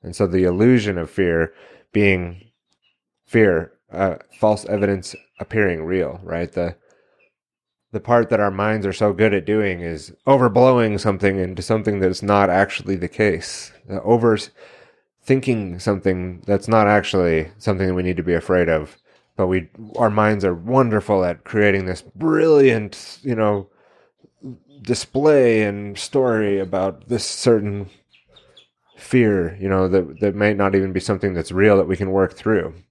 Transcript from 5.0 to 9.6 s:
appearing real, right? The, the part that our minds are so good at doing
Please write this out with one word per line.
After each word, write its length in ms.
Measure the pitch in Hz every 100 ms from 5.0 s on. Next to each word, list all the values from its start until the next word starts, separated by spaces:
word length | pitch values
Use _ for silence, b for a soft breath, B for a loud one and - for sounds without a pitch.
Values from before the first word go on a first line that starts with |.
| 92 - _ -
appearing 460 | - 110 101 82
real, 340 | 80 92 76 62
right? 260 | 82 85 85
The, 260 | - 85 - _ _ _ _ _ _ _ _ _ _ _
the 80 | 107
part 280 | - 120 117
that 100 | 107
our 100 | 104
minds 360 | 95 104 110 98
are 60 |
so 200 | 92 104
good 220 | 95 110
at 120 | 98 80
doing 360 | 107